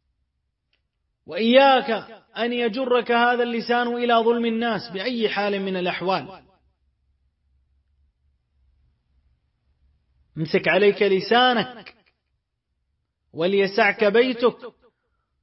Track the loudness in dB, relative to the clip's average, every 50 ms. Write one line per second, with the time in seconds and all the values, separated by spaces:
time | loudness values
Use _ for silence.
0 | _ _ _ _ _ _ _ _ _ _ _ _ _ _ _ _ _ _ _ _
1 | _ _ _ _ _ -12 -6 -2 2 4 6 6 6 6 4 2 0 -2 -6 -6
2 | -8 -12 -20 -20 _ _ _ -6 -6 -4 -4 -2 -4 -4 -4 -4 -2 0 0 0
3 | 0 0 0 2 2 2 2 0 -2 -2 -4 -6 -4 -2 -2 -2 -2 -2 -4 -4
4 | 0 2 2 2 2 2 0 0 -2 -2 -2 -2 -2 -4 -4 -6 -6 -8 -10 -8
5 | -8 -6 -4 -2 -4 -2 -2 -2 -2 -2 -4 -4 -4 -4 -4 -4 -4 -4 -4 -4
6 | -4 -2 -2 -4 -4 -10 -16 -20 -20 _ _ _ _ _ _ _ _ _ _ _
7 | _ _ _ _ _ _ _ _ _ _ _ _ _ _ _ _ _ _ _ _
8 | _ _ _ _ _ _ _ _ _ _ _ _ _ _ _ _ _ _ _ _
9 | _ _ _ _ _ _ _ _ _ _ _ _ _ _ _ _ _ _ _ _
10 | _ _ _ _ _ _ _ -8 -4 -2 -2 0 0 2 2 4 4 4 4 2
11 | 2 2 2 0 0 2 2 4 4 4 2 0 -2 -4 -8 -16 -20 -20 -20 _
12 | _ _ _ _ _ _ _ _ _ _ _ _ _ _ _ _ _ _ _ _
13 | _ _ _ _ _ _ -8 -4 -2 0 0 0 0 0 0 2 2 2 2 2
14 | 0 2 4 4 2 2 0 0 0 0 0 -2 -10 -20 -20 _ _ _ _ _
15 | _ _ _ _ _ _ _ _